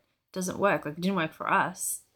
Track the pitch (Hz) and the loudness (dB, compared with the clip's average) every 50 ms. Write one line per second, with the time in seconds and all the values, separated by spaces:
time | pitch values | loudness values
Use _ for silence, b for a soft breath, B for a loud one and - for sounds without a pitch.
0 | _ _ _ _ _ _ - 190 185 180 - - 190 202 170 - - 151 151 175 | _ _ _ _ _ _ -6 -6 -4 -4 -2 2 2 2 2 2 0 -4 -4 -2
1 | 175 190 196 180 160 160 - - - - 175 196 139 156 185 - - - - - | 0 0 2 2 0 -2 -4 -4 0 2 4 4 2 0 -2 -4 -6 -6 -6 -8
2 | - _ _ | -12 _ _